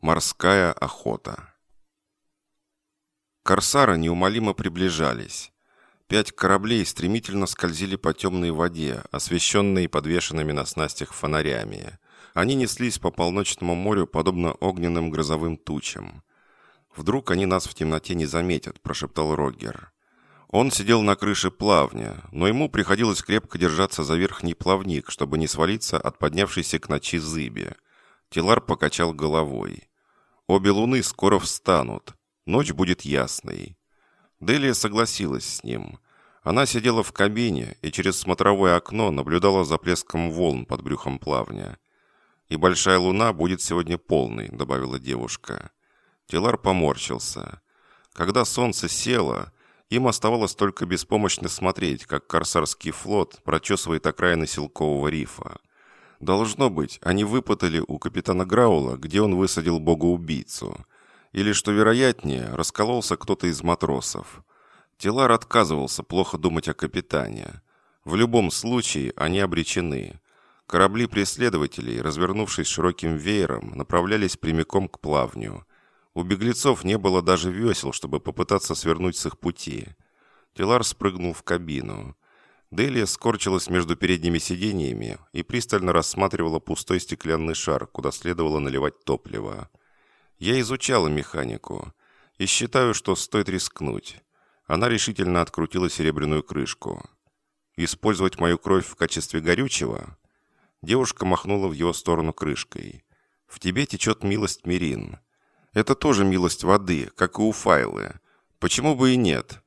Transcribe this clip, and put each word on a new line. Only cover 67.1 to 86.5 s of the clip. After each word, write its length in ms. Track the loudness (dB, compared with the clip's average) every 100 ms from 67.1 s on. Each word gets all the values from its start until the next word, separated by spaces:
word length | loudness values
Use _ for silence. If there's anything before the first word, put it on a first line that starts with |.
| -2 -2 -8 -12 -16 _ _ _ _
В 100 | -4
любом 360 | 2 4 4 2
случае, 600 | -2 -2 -2 0 -2 -4 -2
они 240 | -2 0
обречены. 800 | 0 0 -2 -2 -2 -4 -8 -14 _ _ _ _ _
Корабли 400 | 6 6 6 0
преследователей, 960 | 0 -2 0 0 2 -2 -4 -6 -4
развернувшись 640 | -4 0 0 0 -2 -4 -4
широким 500 | 0 0 0 -2 -2
веером, 560 | 0 0 0 -2 -6 -10
направлялись 600 | -2 0 2 0 0 -2
прямиком 500 | -2 0 2 0 -2
к 120 | -8
плавню. 640 | -2 0 0 -4 -10 -12 -18 _ _ _ _
У 80 | -8
беглецов 600 | -2 0 0 0 2 2
не 140 | 0 2
было 240 | 2 2
даже 320 | 4 2 2
вёсел, 400 | 0 0 0 -2
чтобы 280 | -6 -4 -6
попытаться 540 | -6 -4 0 0 0
свернуть 440 | -4 0 0 0 -4
с 80 | -8
их 120 | -4
пути. 500 | -6 -6 -10 -10 -12 -20 _ _ _ _ _
Тилар 280 | -4 2 2
спрыгнул 520 | 0 -2 -4 -2 -6
в 80 | -6
кабину. 720 | -2 -4 -2 -6 -6 -10 -12 -16 _ _ _ _ _
Делия 340 | -2 0 0 -2
скорчилась 640 | 0 -2 0 0 0 2
между 260 | 0 0 -2
передними 420 | 0 0 2 0
сиденьями 800 | -2 -4 -2 -2 -2 -4 -8 -10 _
и 100 | -10
пристально 500 | -6 -6 -2 -2 2
рассматривала 640 | 2 2 -2 -2 0 -2